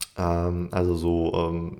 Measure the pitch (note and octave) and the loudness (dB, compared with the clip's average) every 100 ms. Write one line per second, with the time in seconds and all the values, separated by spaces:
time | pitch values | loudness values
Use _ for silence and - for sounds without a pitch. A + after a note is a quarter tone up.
0 | - - F2+ E2+ F2 F2 F2 F2 F2+ E2+ | -12 -2 0 2 0 -2 -2 0 2 2
1 | E2 E2+ E2 - E2 E2+ E2 | 2 2 2 2 0 -2 -6